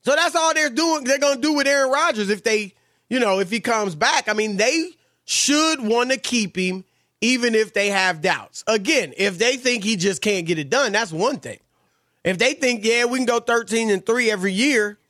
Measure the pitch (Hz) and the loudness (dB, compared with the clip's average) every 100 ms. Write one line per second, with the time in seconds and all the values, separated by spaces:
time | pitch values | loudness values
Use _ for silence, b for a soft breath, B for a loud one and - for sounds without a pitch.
0 | - 294 339 330 320 311 302 240 330 311 | 2 2 2 2 2 2 0 0 0 0
1 | 254 269 285 277 294 294 277 285 269 277 | 0 0 2 0 0 2 2 2 2 2
2 | 330 226 196 208 226 220 202 _ _ _ | 0 0 -2 -2 0 -2 -4 _ _ _
3 | _ 254 220 190 180 220 - 220 208 151 | _ 0 2 0 0 -2 0 0 -2 0
4 | 240 302 214 214 214 196 226 320 349 - | 0 0 0 -2 -2 0 0 0 -4 -12
5 | _ _ - - - 294 320 311 214 233 | _ _ -6 -2 2 2 2 0 0 0
6 | 247 262 - 240 196 185 185 185 - _ | 0 -2 -2 -2 -2 -2 -4 -4 -10 _
7 | _ _ 226 254 240 220 214 202 202 196 | _ _ 0 2 2 2 0 0 0 2
8 | 185 160 180 143 98 - - 220 202 302 | 0 0 -2 -2 -6 -8 -2 0 2 0
9 | 165 127 196 175 233 262 254 240 196 214 | -2 -2 -4 0 0 0 -2 -2 -2 0
10 | 190 185 214 196 165 160 139 247 254 202 | -2 -2 -2 -2 -2 -4 -2 0 0 -2
11 | 220 160 233 233 - 87 _ _ _ _ | -4 -2 -2 -2 -10 -16 _ _ _ _
12 | _ _ 170 185 247 294 254 233 220 233 | _ _ -4 0 0 2 0 0 0 2
13 | 240 254 240 233 233 233 226 226 226 190 | 2 0 0 0 2 0 0 -2 0 0
14 | - 240 226 208 190 190 277 247 208 208 | 0 0 0 0 -2 0 2 2 0 -6